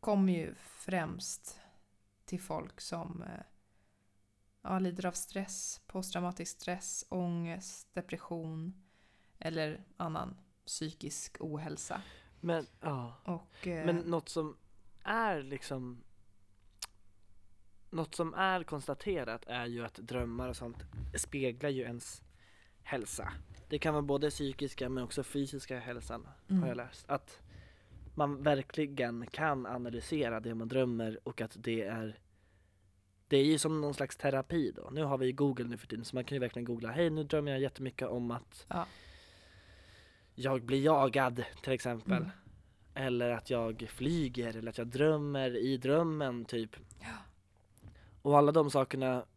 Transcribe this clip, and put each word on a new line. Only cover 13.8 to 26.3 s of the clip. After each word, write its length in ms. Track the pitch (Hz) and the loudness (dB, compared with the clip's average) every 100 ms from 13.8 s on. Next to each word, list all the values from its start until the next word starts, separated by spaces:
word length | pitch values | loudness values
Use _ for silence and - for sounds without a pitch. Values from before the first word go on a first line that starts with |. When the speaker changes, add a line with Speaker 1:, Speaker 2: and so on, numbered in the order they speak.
| 160 | 2
Speaker 2:
Men 100 | 170 | 2
något 320 | 170 170 156 | 2 -2 0
som 280 | - 156 - - - - - | -4 -4 -6 -20 -20 -20 -12
är 400 | - 220 226 170 | -2 2 2 0
liksom, 600 | 135 139 - 135 123 123 - - - - - - - - - - - - - - - - - - - | -2 -6 -4 -6 -6 -12 -18 -20 -20 -20 -20 -20 -20 -14 -14 -14 -20 -20 -20 -20 -20 -20 -20 -20 -8
något 240 | 165 156 | -4 -4
som 200 | - 165 | -2 -4
är 280 | 160 190 185 | 2 2 2
konstaterat 800 | 165 151 139 139 - 180 120 113 - | 0 -6 -4 -4 -2 -2 -2 -6 -4
är 200 | 123 120 | -4 -4
ju 180 | 120 | -4
att 100 | 117 | -6
drömmar 540 | - 117 123 120 117 127 | -8 -6 -2 -2 -2 -4
och 80 | 123 | -4
sånt 280 | 120 117 - - - - | -8 -10 -12 -10 -6 -4
speglar 520 | - 147 131 120 147 | -4 0 0 0 -2
ju 120 | 135 | 0
ens 400 | 123 120 - - - - - - - - | -2 -6 -8 -14 -18 -20 -20 -20 -20 -20
hälsa. 500 | - 135 113 - - - - - - | -6 -4 -4 -4 -6 -8 -14 -18 -6
Det 100 | 151 | -2
kan 160 | 160 | 2
vara 80 | 151 | 2
både 280 | 143 139 147 | 2 2 2
psykiska 580 | 143 143 135 139 - 127 | 0 -4 -2 -4 -4 -4
men 160 | 131 | -2
också 180 | 123 - | -2 -4
fysiska 560 | 131 143 135 139 - 127 | -2 -2 -2 -4 -6 -8
hälsan, 480 | 120 120 - 117 - | -6 -8 -6 -10 -10